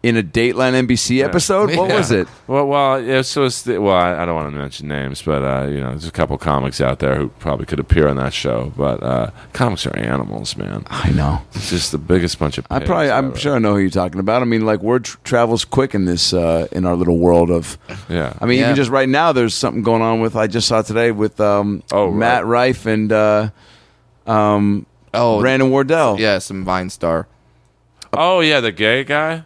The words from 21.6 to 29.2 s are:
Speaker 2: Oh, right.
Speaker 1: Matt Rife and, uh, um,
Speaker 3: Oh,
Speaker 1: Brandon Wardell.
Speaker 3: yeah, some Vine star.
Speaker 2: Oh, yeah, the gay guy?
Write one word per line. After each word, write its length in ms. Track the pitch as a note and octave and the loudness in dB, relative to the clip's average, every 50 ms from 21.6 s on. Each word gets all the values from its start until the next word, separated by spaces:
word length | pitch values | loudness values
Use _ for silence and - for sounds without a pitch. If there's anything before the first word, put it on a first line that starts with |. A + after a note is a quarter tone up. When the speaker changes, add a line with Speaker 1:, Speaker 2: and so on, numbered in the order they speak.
| G#2 G2+ G2+ - - - | 0 0 -4 -6 -6 -2
Speaker 2:
Oh, 140 | - G2 G#2 | 0 0 2
right. 80 | F#2 F#2+ | 2 0
Speaker 1:
Matt 280 | G#2 A2 A#2 B2 A#2+ F2+ | 0 2 2 2 0 0
Rife 420 | A2 A#2 A#2+ B2 C3 B2 - - | 0 2 2 2 2 0 -2 -2
and, 260 | A2+ A2 G#2+ G#2+ G#2+ | -2 0 0 0 2
uh, 380 | A2 G#2+ G#2+ G#2+ G#2+ G#2+ G#2+ G#2+ - _ - - - - _ _ _ _ _ _ _ _ _ | 2 2 4 4 2 2 0 -2 -8 _ -20 -20 -20 -20 _ _ _ _ _ _ _ _ _
um, 580 | - A2 G#2+ G#2+ G#2 G#2 G2+ G#2 G2+ G2+ G2+ - _ _ _ _ _ - | -2 0 2 4 4 2 2 2 2 0 0 -4 _ _ _ _ _ -2
Speaker 3:
Oh, 240 | A2 A#2+ A#2 A2 G#2 | 0 2 2 2 2
Speaker 1:
Brandon 300 | A2+ B2+ C3+ C3 C3+ C3 | 2 2 4 4 4 4
Wardell. 460 | C3 C#3 C3+ C3 D#3+ E3 D#3 A#2+ G#2 F#2+ | 4 2 2 2 2 2 2 2 2 2
Speaker 3:
yeah, 220 | A2 G#2+ G2+ F#2 | 2 0 0 0
some 240 | - - G2 F#2+ F#2 | -2 -6 -10 -8 -4
Vine 260 | F#2 F#2 F#2 F#2 F#2 | -2 -2 -2 -2 -6
star. 380 | - - - E2+ E2 E2 F#2 _ _ _ _ _ _ _ _ _ _ _ _ _ _ _ - - | -8 -4 -2 0 0 -2 -4 _ _ _ _ _ _ _ _ _ _ _ _ _ _ _ -10 -6
Speaker 2:
Oh, 280 | - - D#3+ F3+ F#3 F3+ | -2 0 2 2 2 4
yeah, 180 | E3 D3+ D3+ C#3 | 4 4 2 2
the 140 | A#2 A2+ | 2 0
gay 320 | F#2 D#2+ G#2+ G#2+ A#2 C3 C3+ | -2 0 2 2 2 0 0
guy? 400 | C3 C#3+ D3 | -2 -2 0